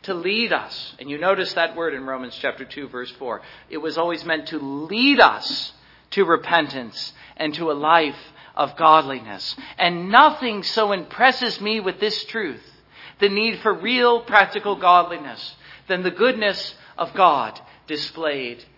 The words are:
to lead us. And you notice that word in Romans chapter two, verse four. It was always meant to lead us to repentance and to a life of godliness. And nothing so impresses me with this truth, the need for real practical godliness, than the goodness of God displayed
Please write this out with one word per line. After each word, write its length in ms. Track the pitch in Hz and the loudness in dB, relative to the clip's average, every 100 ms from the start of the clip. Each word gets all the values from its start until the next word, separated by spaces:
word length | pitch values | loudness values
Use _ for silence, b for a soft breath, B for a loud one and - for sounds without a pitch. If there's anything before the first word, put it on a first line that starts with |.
to 100 | - | -8
lead 400 | 180 175 214 233 | -6 -4 -2 0
us. 420 | 156 104 - - - | -2 -4 -14 -16 -18
And 100 | 135 | -14
you 80 | 147 | -4
notice 360 | 175 190 180 | 0 0 -2
that 220 | 180 170 165 | -2 -2 -2
word 180 | 165 | -6
in 120 | 135 135 | -6 -8
Romans 320 | 131 127 - | -10 -10 -6
chapter 260 | 139 - 131 | -6 -6 -14
two, 220 | - 135 | -14 -12
verse 240 | 123 123 | -12 -12
four. 300 | - 127 104 B B B | -12 -10 -10 B B B
It 80 | 156 | -8
was 200 | 156 151 | -6 -2
always 260 | 170 165 | -2 -4
meant 240 | 170 160 151 | -4 -4 -4
to 120 | 156 | -10
lead 600 | 139 139 156 208 269 262 | -8 -10 -6 0 2 6
us 540 | 170 107 - - - - b b b | 6 4 -6 -8 -10 -16 b b b
to 120 | - | 0
repentance 920 | 180 165 - 170 147 131 117 - - B B B | 2 2 2 0 0 -6 -12 -14 -16 B B B
and 160 | 156 151 | -6 -4
to 160 | 165 | -4
a 20 | |
life 460 | 143 151 165 156 139 - B B - | -2 4 4 4 -4 -18 B B -4
of 220 | 143 - | -4 2
godliness. 760 | 160 156 139 131 110 95 - - B B | 6 6 4 -8 -10 -14 -12 -14 B B
And 320 | 175 175 180 | 0 0 4
nothing 540 | 226 302 294 247 208 | 6 6 4 -6 -6
so 280 | 175 - 208 | -4 0 0
impresses 680 | 196 156 - 247 254 240 - | 0 -4 2 2 2 -4 -4
me 200 | 202 220 | -4 -2
with 200 | 185 180 | -4 -4
this 240 | 214 208 - | -4 -4 -8
truth, 380 | 226 185 110 - _ _ B B B | -8 -8 -10 -18 _ _ B B B
the 100 | 202 | 0
need 300 | 196 226 185 | 2 -2 0
for 120 | 220 | -2
real 480 | 202 202 254 240 240 | 0 0 2 4 4
practical 540 | 233 208 196 214 208 190 | 4 4 4 0 -4 0
godliness, 800 | 180 180 170 170 143 110 - - B B _ | 6 6 6 -4 -12 -14 -16 -18 B B _
than 160 | 180 | -2
the 80 | 190 | -2
goodness 640 | 175 240 240 208 185 - - B B | 0 0 2 -2 -2 -8 -16 B B
of 160 | 170 | -8
God 460 | - 185 143 110 107 B B - | 4 4 4 -2 -10 B B -10
displayed 760 | 151 - 156 160 143 123 120 - | -10 -8 -6 -6 -4 -8 -12 -20